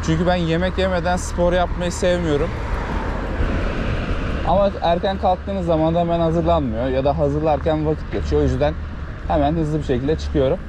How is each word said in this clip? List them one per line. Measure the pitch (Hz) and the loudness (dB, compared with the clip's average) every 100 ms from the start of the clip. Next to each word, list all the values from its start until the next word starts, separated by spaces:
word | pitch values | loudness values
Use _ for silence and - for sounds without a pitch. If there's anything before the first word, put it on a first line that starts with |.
| - | 0
Çünkü | 160 180 | 0 2
ben | 180 | 2
yemek | 165 165 185 175 | 0 0 0 0
yemeden | 170 180 170 180 | 0 0 0 -2
spor | - - 175 | -2 0 2
yapmayı | 180 175 - 175 | 2 0 0 -4
sevmiyorum. | 170 185 180 165 143 165 - - - - - - - - - - - - - - - - - - - - | 0 0 2 2 0 0 -4 -4 -4 -2 -4 -4 -4 -4 -2 0 0 -2 -2 -2 -2 -2 -2 -2 -2 2
Ama | 185 202 180 | 4 2 0
erken | 165 175 196 196 | 0 0 0 0
kalktığınız | 196 185 - 196 170 | 0 0 -2 -4 0
zaman | 160 160 165 | 2 2 2
da | |
hemen | 170 170 | 2 2
hazırlanmıyor | 165 165 165 170 135 110 131 | 2 2 2 2 0 -2 0
ya | 131 139 | 0 0
da | 147 | 2
hazırlarken | 143 147 160 143 170 156 156 | 0 0 0 0 0 0 0
vakit | 151 - | -2 -4
geçiyor. | - 143 147 | -4 0 2
O | |
yüzden | 143 127 143 156 - - - - - | 2 2 0 -2 -8 -8 -10 -8 -2
hemen | 165 143 | 2 2
hızlı | 165 151 156 | 2 0 -2
bir | |
şekilde | 143 123 139 160 | 0 0 0 -2
çıkıyorum. | - 151 135 175 | 0 2 2 0